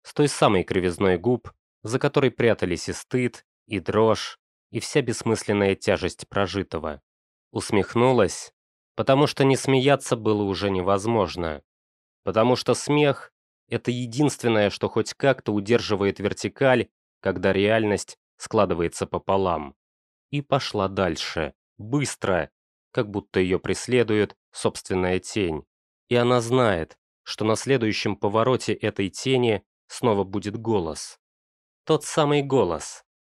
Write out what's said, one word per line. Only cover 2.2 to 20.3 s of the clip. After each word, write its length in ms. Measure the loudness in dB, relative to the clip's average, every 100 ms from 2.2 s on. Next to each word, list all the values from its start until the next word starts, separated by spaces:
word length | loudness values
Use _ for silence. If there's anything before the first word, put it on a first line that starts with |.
| 0
прятались 580 | 2 0 2 -2 -4 -6
и 60 |
стыд, 500 | -10 -6 -2 -2 -6 _ _ -8
и 120 | -6
дрожь, 600 | 0 2 4 2 -2 -14 _ _ _
и 100 | -10
вся 220 | -2 -2
бессмысленная 720 | 0 -2 0 -2 0 2 2
тяжесть 520 | 2 0 0 0 -6 -6
прожитого. 760 | -2 -2 -2 -6 -6 -8 -10 _ _ _ _ _
Усмехнулась, 1040 | -8 -2 0 0 2 2 4 2 -2 -14 _ _ _ _
потому 320 | -4 2 4 2
что 180 | 2
не 120 | 2 2
смеяться 600 | 2 2 4 2 0 -2
было 280 | 0 0
уже 260 | 0 -2 0
невозможно. 920 | 0 0 0 2 0 0 -2 -6 -6 _ _ _ _ _ _
Потому 320 | -2 2 2 2
что 160 | 0
смех — 640 | -2 0 2 2 0 -8 _ _ _ -8
это 220 | -6 -4
единственное, 800 | -4 -6 0 0 0 0 2 2
что 180 | 0 -4
хоть 240 | -2 -4
как-то 400 | 0 0 0 0
удерживает 680 | -4 2 0 2 0 0 0
вертикаль, 680 | -4 -4 -6 0 2 2 0 _ _ _
когда 320 | -4 0 2
реальность 680 | 2 4 2 2 -2 -4 -18 _ -18
складывается 640 | -2 2 2 2 -2 -4 -6
пополам. 680 | -6 -2 0 0 -2 -6 -16 _ _ _ _ -10